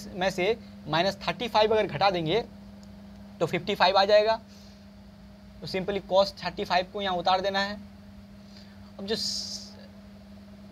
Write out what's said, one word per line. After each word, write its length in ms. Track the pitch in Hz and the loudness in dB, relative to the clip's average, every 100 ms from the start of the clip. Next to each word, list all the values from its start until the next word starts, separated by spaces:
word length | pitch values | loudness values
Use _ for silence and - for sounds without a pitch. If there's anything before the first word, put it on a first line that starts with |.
| - | -4
में 200 | 196 190 | -2 0
से 260 | 180 185 233 - - - | 2 2 0 -4 -14 -2
माइनस 300 | 160 190 190 - | 2 2 0 -4
थर्टी 200 | 170 226 | -4 2
फ़ाइव 260 | 220 214 | 4 6
अगर 140 | 220 185 | 4 2
घटा 220 | 147 196 | 2 2
देंगे 320 | 180 156 208 240 - - - - - - - - - | 2 2 0 -2 -10 -18 -18 -18 -18 -18 -18 -12 -4
तो 60 | 160 | -2
फिफ्टी 300 | 175 175 196 | 0 0 4
फ़ाइव 220 | 185 190 | 6 6
आ 60 | 196 | 6
जाएगा। 340 | 208 214 226 - - - - - - - - - - - - | 6 6 0 -4 -20 -20 -20 -20 -20 -20 -20 -20 -20 -20 -14
तो 60 | 160 | -6
simply 340 | 190 185 196 - | -4 -2 -4 2
cos 260 | 185 196 - | 4 4 0
थर्टी 220 | 180 180 196 | -8 -6 0
फ़ाइव 220 | 180 185 | 0 0
को 80 | 208 | -4
यहाँ 140 | 196 180 | -2 0
उतार 260 | 180 185 | 2 2
देना 180 | 196 196 | 2 0
है। 180 | 196 208 - - - - - - - - - - - - | -2 -6 -12 -18 -18 -18 -18 -18 -16 -18 -18 -18 -16 -10
अब 60 | 196 | -4
जो 100 | 220 | -2
स-, 560 | - - - - - - - - - - - - - - - | -2 -4 -6 -10 -14 -16 -18 -18 -18 -20 -20 -20 -18 -18 -18